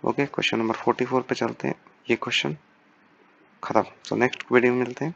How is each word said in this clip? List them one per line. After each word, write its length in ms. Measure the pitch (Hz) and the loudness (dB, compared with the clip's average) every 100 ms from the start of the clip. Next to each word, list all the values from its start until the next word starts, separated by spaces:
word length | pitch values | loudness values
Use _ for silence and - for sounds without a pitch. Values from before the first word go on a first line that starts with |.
| - | -2
ओके, 200 | 117 139 | 0 -2
question 340 | - - 113 | -2 -2 0
number 160 | 113 113 | 0 -2
फ़ोर्टी 300 | - 120 123 | 0 0 0
फ़ोर 160 | 127 | -2
पे 140 | 123 127 | -2 -2
चलते 320 | 117 117 - | -2 -2 -6
हैं, 80 | - - _ - | -6 -12 _ -2
ये 60 | 117 | -2
question 420 | - - 139 151 _ _ _ _ _ _ _ _ _ _ | 0 -2 -2 -6 _ _ _ _ _ _ _ _ _ _
खत्म। 180 | - 113 | 0 0
तो 340 | 98 - - 107 | 0 -6 -6 0
next 280 | 123 - - | 0 0 2
वीडियो 220 | 123 123 | 4 4
में 60 | 123 | 2
मिलते 260 | 123 123 | -2 -4
हैं। 100 | 147 | -8